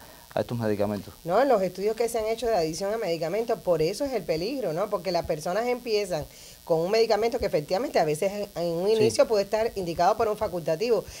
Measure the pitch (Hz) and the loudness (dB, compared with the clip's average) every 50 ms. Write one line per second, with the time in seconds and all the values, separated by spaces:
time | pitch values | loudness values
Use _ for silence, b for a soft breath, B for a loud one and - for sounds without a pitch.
0 | B B B B B B - - 110 - 120 120 117 110 104 101 101 104 107 101 | B B B B B B -4 -4 -2 -2 -4 -2 -2 0 0 0 0 -2 -2 -4
1 | 90 - - - - 160 180 220 269 285 247 202 190 180 180 - 190 214 220 220 | -8 -10 -16 -12 -6 0 2 2 4 4 4 2 2 -2 -4 -4 -4 -4 -2 0
2 | 240 226 - 226 214 220 226 226 254 226 226 185 160 160 165 175 196 196 214 226 | -2 -2 -2 -2 -2 -2 -4 -2 -2 0 0 0 0 -2 -2 -4 -4 -4 -4 -2
3 | 220 175 170 156 165 156 185 220 240 240 233 180 - 180 175 156 156 - 202 - | -2 -4 -2 -2 -2 -2 -2 -2 -2 -2 -4 -2 0 0 2 2 2 0 0 -2
4 | 285 277 262 220 165 156 170 160 170 220 294 269 226 175 151 165 202 214 208 185 | -4 -4 -2 -4 -2 -2 -2 -2 -2 -4 -4 -4 -4 -2 -2 -2 -2 -2 -4 -4
5 | 160 185 170 170 160 - 170 151 156 180 180 214 240 247 247 247 240 233 214 208 | -2 -2 -2 -2 -2 -2 -4 -4 -4 -2 -2 -2 0 -2 -2 -4 -2 -2 0 0
6 | 208 180 175 151 143 B B B B B B B - - 165 160 165 180 214 226 | 0 -2 -4 -4 -6 B B B B B B B -2 0 2 2 2 4 4 4
7 | 226 226 220 208 226 233 233 240 - 190 175 165 151 - 180 196 262 294 - 233 | 4 4 4 2 2 0 0 0 0 0 0 0 0 0 0 0 0 2 2 2
8 | 170 156 151 151 202 190 202 208 202 - - 165 170 170 165 170 180 202 220 220 | 2 2 2 0 0 -2 -2 -4 -6 -8 -6 -4 -2 -2 -2 0 2 2 4 4
9 | 214 220 220 - 277 254 226 202 196 196 - 214 220 226 - 196 185 170 165 165 | 4 4 6 4 4 4 4 2 2 2 0 0 0 -2 -2 -4 -4 -4 0 2
10 | 170 185 226 226 233 208 214 208 220 196 170 175 151 160 160 156 214 247 220 190 | 4 4 4 4 2 0 0 0 -2 -4 -4 -4 -2 -2 0 0 2 2 0 0
11 | B B B B | B B B B